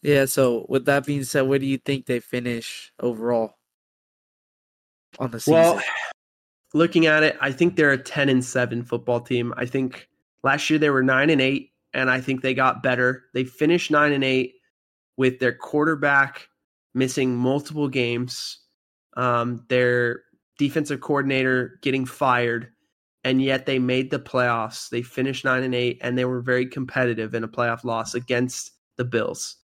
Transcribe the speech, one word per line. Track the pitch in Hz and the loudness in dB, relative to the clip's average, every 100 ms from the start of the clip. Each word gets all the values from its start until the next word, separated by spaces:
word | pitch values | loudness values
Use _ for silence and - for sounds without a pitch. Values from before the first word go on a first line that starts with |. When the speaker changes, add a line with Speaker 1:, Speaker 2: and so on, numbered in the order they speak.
Speaker 1:
Yeah, | 147 143 135 | 2 2 2
so | - 131 117 - | 2 2 2 0
with | 135 127 | -2 2
that | 143 139 | 0 0
being | 143 | -4
said, | 127 147 | -2 0
where | 131 139 | 2 0
do | 135 | 0
you | 135 | -4
think | - 139 - | -2 -4 -2
they | 123 | -4
finish | - 123 123 117 110 - - _ | -2 -6 -4 -6 -8 -14 -18 _
overall | 123 113 117 120 110 _ _ _ _ _ _ _ _ _ _ _ _ _ _ _ _ - | -4 -2 0 0 0 _ _ _ _ _ _ _ _ _ _ _ _ _ _ _ _ -10
on | 131 | -8
the | 117 131 | -6 2
Speaker 2:
Well, | 160 165 170 | 6 6 4
Speaker 1:
season? | - - - - _ _ _ _ _ | -2 -6 -10 -14 _ _ _ _ _
Speaker 2:
looking | 151 170 175 160 | 0 2 4 4
at | 156 | 4
it, | 156 - | 2 0
I | 135 | -4
think | 131 175 180 | 2 0 4
they're | 147 | 4
a | 135 | 2
ten | - - 139 | -2 -2 2
and | 131 | 2
seven | 127 131 123 120 | 0 -2 -2 -4
football | 120 117 - 120 | -6 -6 -2 -4
team. | 120 120 120 - | 0 -2 -2 -4
I | 127 | -4
think | 135 127 - - _ _ _ | -4 -4 -6 -20 _ _ _
last | 135 147 - | -2 0 0
year | 156 | 2
they | 151 | 4
were | 139 | 2
nine | 131 131 143 | 2 4 4
and | 151 | 4
eight, | 131 139 - _ _ | 2 0 -6 _ _
and | 131 131 | -4 0
I | 131 | 0
think | 127 131 | -2 -4
they | 131 | -2
got | 131 131 - | 0 0 0
better. | 131 127 127 127 _ | 0 2 0 -2 _
They | 127 | -6
finished | 127 - 151 175 - | -6 0 2 2 2
nine | 151 147 | 2 4
and | 143 | 2
eight | 135 131 - _ _ _ _ _ _ - | 2 0 0 _ _ _ _ _ _ 0
with | 131 127 | 0 2
their | 127 | -2
quarterback | 120 - 147 151 151 143 139 135 - - _ _ _ _ | -2 -4 0 0 0 2 2 2 -4 -20 _ _ _ _
missing | 127 131 127 131 123 | -2 -2 0 0 0
multiple | 127 139 143 151 143 | 0 0 -4 -4 -2
games, | 131 120 120 123 - - - _ _ _ _ _ - | -2 -2 -2 -6 -8 -12 -14 _ _ _ _ _ -4
um, | 123 120 120 120 - | 0 0 -2 -6 -2
their | 127 123 123 120 120 _ _ _ _ | 2 2 2 0 -4 _ _ _ _
defensive | 143 160 147 139 | -2 0 -4 -6
coordinator | - 143 135 135 131 131 123 - | -2 0 2 0 2 0 -2 -6
getting | 139 135 127 | -2 -2 -4
fired, | - 135 123 120 117 123 _ _ _ _ _ | -2 0 2 0 -2 -8 _ _ _ _ _
and | 131 131 | 0 0
yet | 135 135 131 | 2 0 0
they | 131 | 0
made | 127 127 131 | 2 0 0
the | 143 | -6
playoffs. | - 131 123 117 110 - - | -2 0 2 0 -4 -8 -8
They | 120 | -8
finished | 123 - 131 127 139 | -6 -4 -2 -2 0
nine | 127 | 0
and | 131 123 | 0 0
eight, | 123 120 | -2 -2
and | 123 123 | -4 -2
they | 127 | -2
were | 127 | -2
very | 123 127 127 | -2 0 -2
competitive | 127 127 139 127 113 110 117 | -6 -4 0 0 0 -4 -6
in | |
a | 110 | -6
playoff | - 120 117 | -2 -2 -2
loss | 123 113 117 123 | -4 -6 -4 -8
against | 123 123 127 - - _ _ - | -2 -2 0 -4 -14 _ _ -8
the | 123 | -4
Bills. | 123 - - - - _ | -2 -2 -6 -12 -14 _